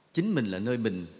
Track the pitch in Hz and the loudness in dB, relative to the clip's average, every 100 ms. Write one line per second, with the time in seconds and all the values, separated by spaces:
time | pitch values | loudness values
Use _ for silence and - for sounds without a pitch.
0 | _ 160 208 160 104 92 113 123 113 90 | _ -2 2 2 0 0 0 0 0 -2
1 | 85 | -6